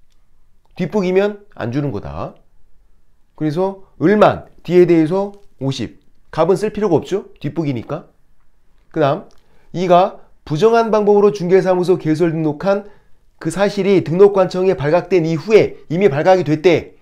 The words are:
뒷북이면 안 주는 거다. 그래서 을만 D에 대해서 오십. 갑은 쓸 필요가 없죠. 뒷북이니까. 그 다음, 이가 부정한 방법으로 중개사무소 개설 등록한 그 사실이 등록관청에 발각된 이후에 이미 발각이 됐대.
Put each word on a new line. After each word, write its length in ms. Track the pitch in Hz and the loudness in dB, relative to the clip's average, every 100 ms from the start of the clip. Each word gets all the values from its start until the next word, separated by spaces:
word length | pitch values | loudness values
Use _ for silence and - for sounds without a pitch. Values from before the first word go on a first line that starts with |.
| - _ _ - - - _ | -20 _ _ -20 -20 -20 _
뒷북이면 720 | - 175 214 180 185 208 202 - | -10 -6 -2 0 0 0 -4 -16
안 180 | - 117 | -12 -8
주는 180 | 127 147 | -6 -6
거다. 420 | 104 71 76 143 - _ - - - _ - _ _ _ - | -8 -10 -12 -12 -14 _ -20 -20 -20 _ -20 _ _ _ -8
그래서 480 | 156 147 190 190 - - | -6 -4 -4 -6 -16 -4
을만 440 | 156 208 175 98 - - | 0 4 2 0 -8 -16
D에 200 | - 180 | -2 2
대해서 480 | 175 165 156 190 202 - - - | 4 4 0 -2 -6 -12 -20 -10
오십. 380 | 135 135 101 - _ - - | -8 -6 -8 -12 _ -20 -10
갑은 260 | - 175 190 | -2 0 0
쓸 140 | 214 | -2
필요가 240 | 208 208 | -4 0
없죠. 380 | 147 - 190 - - | 0 -2 -8 -8 -12
뒷북이니까. 680 | 147 160 147 120 - 156 - _ _ - - _ _ _ _ | -10 -6 -6 -6 -8 -12 -14 _ _ -20 -20 _ _ _ _
그 100 | 160 | -2
다음, 240 | 139 170 - - - - - | -2 -2 -8 -20 -20 -20 -12
이가 480 | 160 185 175 196 - - - | -4 2 4 2 -4 -20 -18
부정한 460 | - 151 220 233 226 | -8 0 2 2 2
방법으로 420 | 214 208 202 202 | 0 2 4 4
중개사무소 640 | 202 175 185 180 180 175 180 | 0 0 2 2 0 0 0
개설 360 | 156 156 170 | 0 0 -2
등록한 580 | 160 156 147 190 202 202 - _ - _ - | -2 -4 -4 -2 -4 -6 -20 _ -20 _ -12
그 120 | 165 | -8
사실이 520 | 175 202 202 190 190 | -2 -2 -2 0 2
등록관청에 680 | 139 175 202 196 185 180 185 | 2 4 4 4 -2 0 -2
발각된 520 | 180 143 170 170 185 160 | -2 0 -2 0 0 0
이후에 500 | 160 196 214 117 - - | -4 2 4 4 -4 -8
이미 180 | 165 202 | 0 0
발각이 360 | 139 160 190 | 0 2 2
됐대. 500 | 147 156 185 143 - - | 2 0 2 0 -2 -18